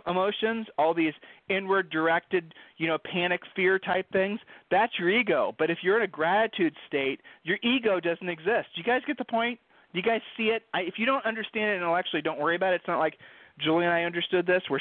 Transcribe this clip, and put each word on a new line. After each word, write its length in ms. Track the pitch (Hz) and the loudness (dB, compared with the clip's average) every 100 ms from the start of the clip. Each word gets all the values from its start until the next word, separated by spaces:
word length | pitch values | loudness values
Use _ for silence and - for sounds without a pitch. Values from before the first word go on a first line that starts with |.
| - | -2
emotions, 600 | 180 196 202 220 226 220 - | 0 0 0 -2 -2 -6 0
all 160 | 156 | 2
these 200 | 170 160 147 - - - | 2 0 -2 -14 -16 -6
inward 420 | 190 190 196 175 | -4 0 0 0
directed, 640 | 160 160 170 - 185 165 - - - | 0 2 0 0 -4 -4 -14 -20 -6
you 80 | 165 | -2
know, 120 | 156 | -2
panic, 440 | - 185 175 180 - | -4 -2 -2 -2 -6
fear 240 | - 185 190 | 0 2 2
type 280 | 185 185 - | 0 -4 -2
things, 280 | 190 190 214 - - - | 0 0 -2 -10 -16 0
that's 280 | 180 233 - | 2 2 0
your 120 | 175 | 2
ego. 440 | 226 208 151 101 113 | 2 2 2 0 0
But 120 | 160 | -2
if 80 | 170 | 0
you're 160 | 175 220 | 0 2
in 40 | |
a 40 | 196 | 0
gratitude 640 | - 160 202 226 - 165 151 - | -2 0 2 2 2 0 -2 -6
state, 340 | 143 135 143 - - | -4 -2 -4 -10 -12
your 140 | 160 196 | -4 -2
ego 380 | 233 262 220 185 | 2 2 2 0
doesn't 280 | 170 165 180 | 0 -2 -4
exist. 400 | 165 165 226 - | -6 -2 -2 -2
Do 60 | - | -6
you 40 | |
guys 180 | 170 247 240 | 0 0 0
get 120 | 294 | -6
the 60 | |
point? 340 | 254 226 233 240 _ _ _ | -4 -2 -2 -4 _ _ _
Do 60 | 175 | -4
you 40 | |
guys 180 | 202 226 - - | 0 0 -4 -4
see 80 | |
it? 200 | 220 226 _ | 0 -2 _
I, 60 | 170 | -6
if 140 | 175 190 | -6 -4
you 80 | 233 | 0
don't 180 | 269 | 0
understand 460 | 220 220 208 220 214 | -2 -4 -6 -2 -2
it 60 | 190 | 0
intellectually, 460 | 175 175 180 160 | 0 0 0 -2
don't 160 | 156 147 | -2 -2
worry 180 | 151 175 | 0 2
about 160 | 190 | 2
it. 40 | 175 | 0
It's 120 | - | 0
not 100 | 170 | 0
like 200 | 160 - - - - - | 0 -2 -20 -20 -20 -6
Julie 260 | 151 165 | 2 2
and 80 | 170 | 4
I 120 | 170 | 2
understood 420 | 170 175 - 185 175 | 0 -4 -2 0 2
this. 160 | 185 - | 2 2
We're 100 | 139 | -4